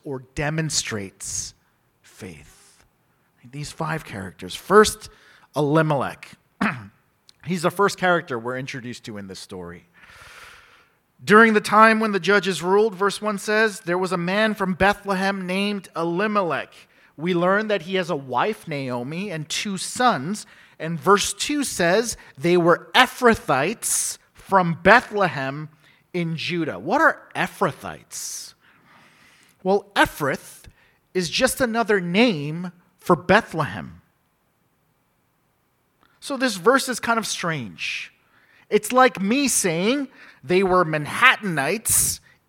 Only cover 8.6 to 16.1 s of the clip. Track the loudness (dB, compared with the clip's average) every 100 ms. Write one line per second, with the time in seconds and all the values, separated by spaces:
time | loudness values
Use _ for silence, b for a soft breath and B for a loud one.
8.6 | -8 -10 -12 -12 -12 -14 -14 -16 -14 -12
9.6 | -12 -16 _ B B B B B B B
10.6 | B B B B _ _ 4 6 8 4
11.6 | 2 6 6 6 0 -2 2 2 2 -2
12.6 | 2 2 2 0 -2 -2 -6 -6 -2 2
13.6 | 2 -2 -4 -2 0 -2 0 0 0 0
14.6 | -4 2 2 2 -4 -2 -2 -4 -4 -2
15.6 | -2 -4 -8 -6 -2